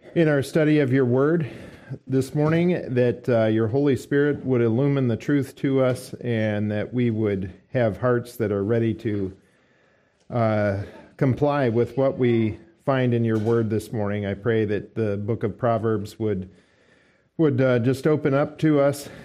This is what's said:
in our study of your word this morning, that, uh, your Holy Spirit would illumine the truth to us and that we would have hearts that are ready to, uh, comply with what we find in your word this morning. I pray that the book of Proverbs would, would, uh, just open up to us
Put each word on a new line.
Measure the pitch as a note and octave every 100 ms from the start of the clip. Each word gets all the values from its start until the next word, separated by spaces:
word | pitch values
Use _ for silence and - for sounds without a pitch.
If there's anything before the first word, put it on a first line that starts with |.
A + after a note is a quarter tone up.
| - E3+
in | D#3
our | C#3+
study | C3 E3+ D3+ D3+
of | C#3
your | C3
word | B2 B2+ C#3+ E3+ C#3 - - - - C3 -
this | C3 C3 D3+
morning, | D3+ E3 F3 E3+ -
that, | B2 B2 A#2+ -
uh, | A#2 A2
your | A2 A2+
Holy | C3+ D3 C3
Spirit | - C#3+ D3 C#3 C3
would | B2
illumine | A#2 A2+ C#3+ C#3 B2+
the | A2
truth | - C#3+ B2 -
to | C#3+ C3+
us | B2+ B2 - -
and | A#2+ A2+ G#2+ G#2 G#2+
that | G#2 G2
we | B2 A#2+
would | A2 G#2+ G2 F#2 - _
have | C3 A2+ F#2
hearts | B2+ A#2+ A#2+ -
that | A2
are | G2+
ready | G2 A#2 A2+
to, | G2+ A#2 G#2 F#2 F2+ _ _ _ _ _ _ _ _ -
uh, | B2 A2+ G#2+ G#2 G2 G2+ - - -
comply | C#3 A#2+ D3 C#3+ B2+
with | A2 A#2+ -
what | C3+ C3+
we | B2 A#2 A2 A2 - _ -
find | C3 B2+
in | A#2+ A#2
your | A2
word | G#2+ A#2 A2
this | G#2+ -
morning. | A2 G2+ G#2
I | G2+ G2
pray | A#2+ A2+ G#2
that | G2+ -
the | - A2 G2+
book | G#2 A2
of | - -
Proverbs | B2 A2+ A2 G#2+ G2+ -
would, | G#2+ G2 F#2 - _ _ _ _ _ _ _ -
would, | D#3 A#2+
uh, | C3 B2
just | A#2 B2+ D#3+
open | D3+ D3+ C3+
up | D3 -
to | D#3 D3
us | C#3 - - -